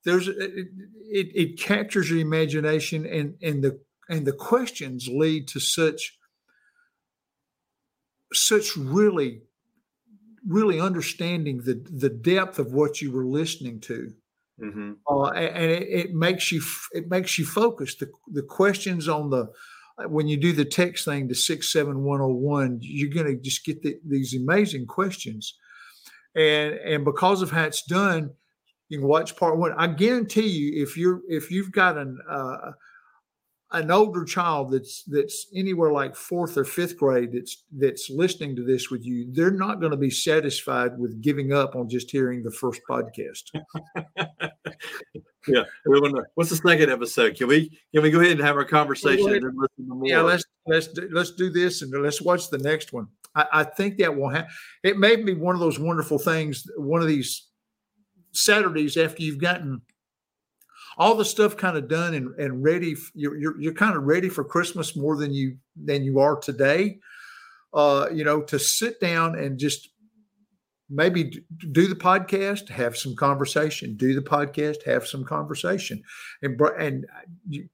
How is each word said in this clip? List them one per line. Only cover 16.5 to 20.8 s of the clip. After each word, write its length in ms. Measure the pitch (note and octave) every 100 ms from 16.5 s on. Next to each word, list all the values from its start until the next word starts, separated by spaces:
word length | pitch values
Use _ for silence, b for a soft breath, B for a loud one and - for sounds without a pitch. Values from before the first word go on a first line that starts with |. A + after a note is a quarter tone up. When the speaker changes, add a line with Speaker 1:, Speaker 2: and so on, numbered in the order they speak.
Speaker 1:
you 80 | D#3+
f-, 280 | - - -
it 160 | E3+ E3
makes 300 | F#3 F#3 -
you 80 | -
focus. 480 | G#3+ A#3 A3+ C3
The, 160 | - C3+ - -
the 100 | D3
questions 640 | C#3 - G3 F#3+ G3 F3 D#3
on 220 | D3+ D3
the, 200 | C3 A2 B B B B - F3
when 220 | D#3 D3+
you 80 | D3
do 160 | E3+
the 120 | D3+
text 400 | C#3+ -